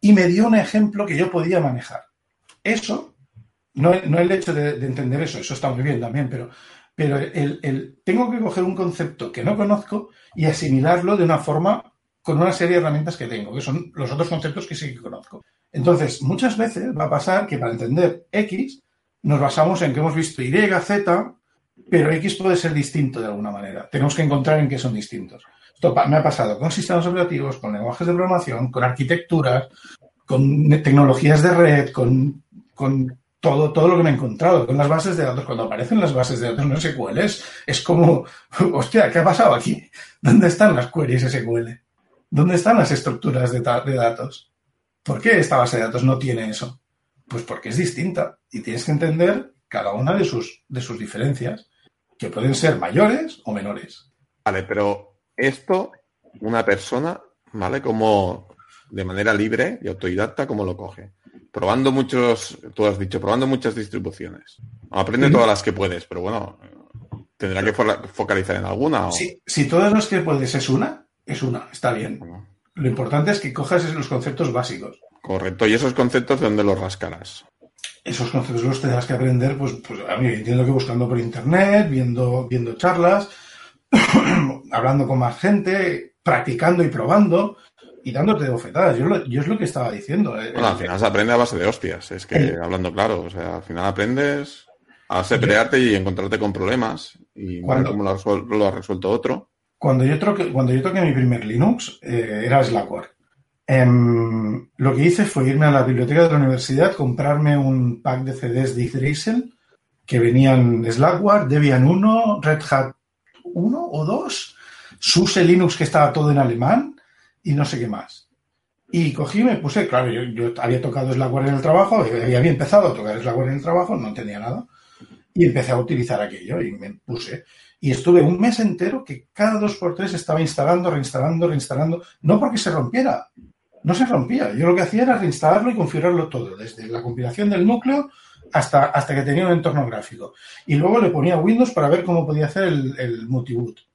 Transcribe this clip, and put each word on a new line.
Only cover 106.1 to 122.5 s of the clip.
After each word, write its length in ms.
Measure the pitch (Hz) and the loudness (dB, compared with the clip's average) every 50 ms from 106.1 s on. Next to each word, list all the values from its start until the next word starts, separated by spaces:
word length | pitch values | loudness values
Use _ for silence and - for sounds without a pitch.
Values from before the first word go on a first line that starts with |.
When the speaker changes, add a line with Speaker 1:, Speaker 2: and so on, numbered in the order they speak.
| 147 160 170 | 4 4 4
Speaker 1:
de 60 | 165 | 4
la 80 | 151 147 | 4 4
universidad, 540 | 139 135 131 127 - - 131 135 165 190 - | 2 2 2 0 -2 -2 2 2 2 2 2
comprarme 640 | - 147 127 120 107 139 143 147 147 151 147 147 | 0 -4 -4 -2 -2 0 0 0 2 2 2 2
un 460 | 143 139 135 131 131 123 123 120 120 - | 2 2 2 2 2 0 0 -2 -2 -4
pack 200 | 135 127 127 131 | -4 -4 -2 -4
de 100 | 131 131 | -6 -8
C 160 | 131 - 131 | -6 -6 -4
Ds 260 | 117 127 131 131 - | -2 0 0 -2 -2
de 80 | 120 120 | -2 -4
Yggdrasil, 720 | 113 - 135 127 147 151 147 - 214 226 247 254 - _ _ _ _ _ _ _ _ _ _ _ | -4 -4 -4 -2 -2 -4 -4 -4 -2 -2 -2 -2 -4 _ _ _ _ _ _ _ _ _ _ _
que 140 | - 139 123 | -2 0 2
venían 680 | 117 120 120 127 135 135 131 127 123 120 120 117 113 113 | 2 4 6 6 6 6 6 6 6 4 4 2 0 -2
Slackware, 560 | 113 120 139 165 175 175 202 202 202 208 170 | 0 4 4 4 4 4 4 4 4 4 4
Debian 400 | 131 139 147 147 143 135 127 127 | 2 2 2 4 4 4 6 6
uno, 540 | 143 175 190 196 220 220 226 233 220 208 - 143 | 6 4 4 4 4 4 4 4 2 0 0 2
Red 200 | 151 156 151 151 - | 0 0 0 0 0
Hat 280 | 147 135 131 127 - _ _ _ _ _ _ _ _ _ _ | 0 0 0 -2 -8 _ _ _ _ _ _ _ _ _ _
uno 440 | 349 359 175 175 220 247 320 349 339 - | -10 -6 -2 0 0 0 -2 -4 -6 -6
o 120 | 156 156 | -4 -4
dos, 520 | 156 208 277 381 - - - - - - _ - - - - - - - - | -2 -2 -4 -4 -6 -8 -10 -10 -12 -18 _ -20 -20 -20 -20 -20 -20 -20 -8
suse 460 | - - - 165 196 - - 196 175 | -2 0 2 2 2 2 2 4 6
Linux, 320 | 165 180 180 185 165 - | 6 6 6 6 2 2
que 80 | - 165 | 0 -4
estaba 280 | 147 - 165 147 139 127 | 0 4 4 4 4 2
todo 200 | 156 151 151 143 | 2 2 4 4
en 60 | 139 | 4
alemán, 640 | 135 120 117 113 123 143 202 254 285 - - _ _ _ _ _ _ _ _ _ _ | 4 2 2 0 2 2 2 2 0 -2 -10 _ _ _ _ _ _ _ _ _ _
y 100 | 180 143 | -2 0
no 100 | 143 147 | 0 0
sé 140 | - - 127 | -2 -2 -6
qué 80 | 117 | -6
más. 420 | 113 101 95 87 - - - _ _ _ _ _ _ _ _ _ _ _ _ _ _ | -6 -6 -8 -10 -14 -20 -20 _ _ _ _ _ _ _ _ _ _ _ _ _ _
Y 220 | - 175 170 151 127 | -2 0 0 0 0
cogí 280 | - 151 131 - 208 | -4 -6 -4 0 2
y 40 | 233 | 2
me 120 | 247 220 | 2 2
puse, 300 | - - 143 - - - | 0 -2 -2 -2 -2 -2
claro, 240 | - - - 127 123 | 0 0 0 0 0
yo, 140 | 117 117 123 | -2 -4 -4
yo 280 | 123 110 113 120 117 117 - | -6 -6 -4 -4 -4 -4 -4
había 220 | 123 120 127 127 123 | -2 0 0 0 -2
tocado 300 | 143 120 139 131 131 131 | -2 -4 -4 -2 -2 -2
Slackware 360 | 127 135 127 120 135 135 139 | -2 -2 -2 -2 0 0 0
en 60 | 139 | 0
el 80 | 135 135 | 0 2
trabajo, 360 | 156 156 180 196 196 226 220 | 2 4 4 4 4 4 2
había, 400 | 170 113 117 120 - 127 123 123 | 2 0 -2 -2 0 2 2 4
había 120 | 127 165 | 4 4